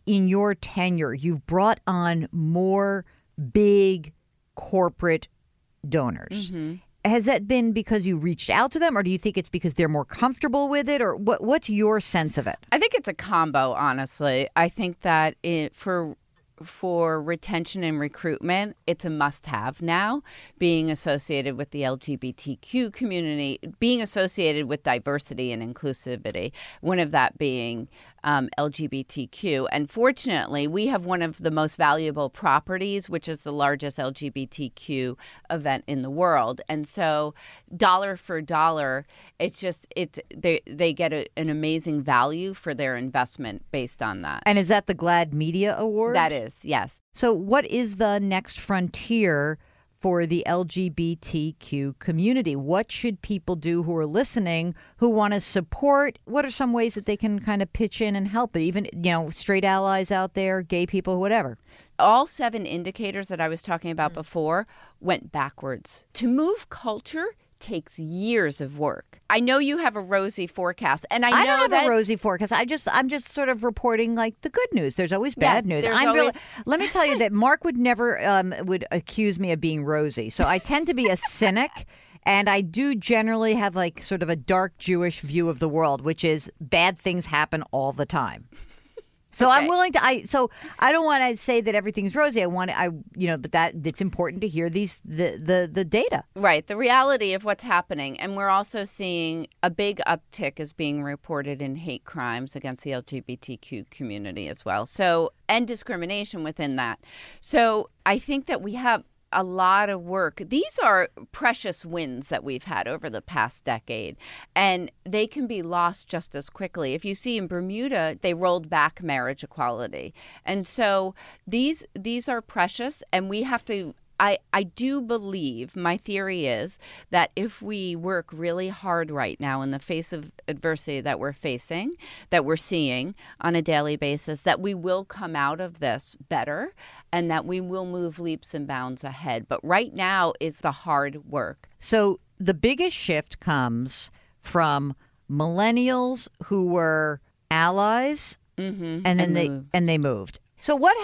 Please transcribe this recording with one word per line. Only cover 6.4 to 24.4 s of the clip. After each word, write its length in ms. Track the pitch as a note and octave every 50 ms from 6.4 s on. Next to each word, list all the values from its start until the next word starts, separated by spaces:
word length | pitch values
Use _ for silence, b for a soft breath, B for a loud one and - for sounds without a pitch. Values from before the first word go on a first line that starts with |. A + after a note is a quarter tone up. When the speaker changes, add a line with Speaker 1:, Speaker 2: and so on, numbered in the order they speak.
| G3 F3
Speaker 2:
Mm-hmm. 240 | F#3 E3 D#3 D#3 E3+ F3+ - _ _ _ -
Speaker 1:
Has 200 | G3+ A3+ A#3+ G#3
that 240 | B3 C4+ G#3+ G#3 G3+
been 240 | C4 B3+ A#3 A3+ G#3
because 320 | A3+ G#3 - A3+ G#3 F3
you 100 | F#3+ F3+
reached 340 | D#3 D3+ F3 E3+ - - -
out 220 | - G3+ B3 C4+
to 80 | - E4
them, 180 | E4 E4 C4+ G3+
or 60 | G3
do 80 | F3+
you 60 | F#3 F3
think 200 | - G#3+ F#3 F#3+
it's 120 | F3 -
because 240 | - F3 - E3+ D3
they're 160 | - E3+ D3+
more 160 | D#3 D3 C3+
comfortable 640 | - - - A#3 C4 B3+ - - C#4+ A#3+ C#4+ C#4+ C#4
with 180 | C#4+ C#4+ C#4 B3
it, 140 | D4 C#4+
or 160 | A#3+ G3 D3 -
what, 260 | G3+ G#3+ A#3 - -
what's 260 | A3 C#4 D#4+ - -
your 300 | G#3 G#3 G#3+ G#3+ G#3+ G#3+
sense 380 | - - - F3 D#3+ D#3 - D3+
of 100 | A#2+ G2+
it? 80 | - - - -
Speaker 2:
I 80 | A#3+ C#4
think 140 | G#4 A4 -
it's 160 | A#4 - G3+
a 40 | -
combo, 600 | - - G3 G#3 E3 D#3+ D#3+ C#3 C#3 C3 C3 B2
honestly. 720 | - C#3+ C#3+ B2+ C3+ C3+ - - - D3 C#3+ B2+ C3 C3+ - -
I 140 | - E3+ F3
think 320 | - - F#3+ F3+ F3 -
that 340 | - F#3 E3 D#3 D#3 D#3 D3+ - -
it, 320 | E3+ E3+ D#3+ D3+ - -
for, 400 | - - G3 F#3 F3 E3+ D#3 - - _ _ _ _ _ _ _ - D#3
for 580 | E3+ - - - F#3 F3 E3+ E3 E3 D#3+ D#3
retention 600 | D3 D#3+ E3+ D#3+ - - G#3 E3 D#3+ - - F#3+ F3
and 160 | D#3+ D#3 D3
recruitment, 800 | D3 D3 - - - E3 D3+ - - F3 F3+ F#3+ G3+ G#3 - - _ -
it's 160 | E3 - -
a 60 | E3+
must-have 720 | D#3 D3+ C#3+ C#3+ C#3+ - - D3+ C#3 G#2+ G#2+ B2+ C3+ -
now, 420 | E3+ E3 E3 F3+ G3 G#3+ B3+ D4 B B B B B B B _
being 300 | F3+ F3 E3+ D#3+ D#3+ D#3+
associated 680 | D3+ C#3+ - E3 C#3+ C#3+ - - D#3 C#3 B2+ C#3 C3 A#2+
with 140 | C#3+ -
the 120 | - C#3+ C#3
L 140 | C3 C3 B2+
G 180 | - - C#3+
B 160 | B2 - B2+
T 240 | B2+ - - C#3+ C3
Q 340 | - - - - B3+ B3 G#3+
community, 720 | - - B3+ A3 F#3 F3 E3+ D#3 D3+ D3 C#3+ C#3 A#2+ - - E3 - -
being 200 | A3+ A#3 B3 A#3+
associated 640 | A3 G3+ - G#3 F#3+ F#3+ - -